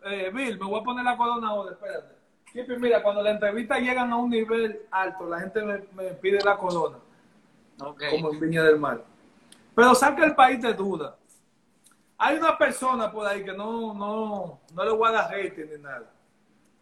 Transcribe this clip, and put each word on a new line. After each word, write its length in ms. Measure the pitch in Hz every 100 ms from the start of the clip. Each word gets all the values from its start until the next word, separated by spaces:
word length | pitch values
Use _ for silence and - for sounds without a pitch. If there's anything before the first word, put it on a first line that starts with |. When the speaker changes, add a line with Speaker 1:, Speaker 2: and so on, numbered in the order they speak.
Speaker 1:
Eh, 260 | 196 196 185
Bill, 240 | 233 262 196
me 80 | 196
voy 140 | 214
a 40 |
poner 180 | 226 247
la 140 | 247 233
corona 320 | 233 233 220
ahora, 240 | 208 185
espérate. 420 | - 196 - - - _ _ _
Kipi, 240 | 240 254 240
mira, 260 | 240 214
cuando 200 | 208 208
las 100 | 208
entrevistas 480 | 208 208 220 220 262
llegan 320 | 247 254 247
a 40 | 233
un 100 | 240
nivel 540 | 226 220 226 220 202 -
alto, 360 | 190 190 185 170
la 140 | 170
gente 220 | 190 220
me, 160 | 208 196 196
me 160 | 190 185
pide 300 | 180 190 202
la 140 | 196 196
corona. 400 | 185 170 151 - _ _ _ _ _ _ _ -
Speaker 2:
Ok. 220 | 143 147 147
Speaker 1:
Como 220 | 156 156
en 60 | 151
Viña 220 | 160 165
del 140 | 160 151
Mar. 240 | 139 117 - _ _ _ _ - _
Pero 200 | - 247
saca 320 | 247 277 311 311
el 80 |
país 260 | 294 254 254
de 140 | 233
duda. 420 | 190 196 170 135 - _ _ _ _ _ _ _ _ _ -
Hay 180 | 233 311
una 220 | 330 302
persona 520 | 285 - 262 240 214
por 160 | 214 202
ahí 160 | 202
que 120 | -
no, 400 | 196 214 233 220
no, 640 | 202 208 220 220 202 175 - _
no 100 | 170
le 60 | 208
voy 180 | 220 226
a 40 |
dar 220 | 220 175
hate 360 | 196 185 - 151
ni 120 | 151
nada. 300 | 143 123 113 _ _ _ _ _ _ _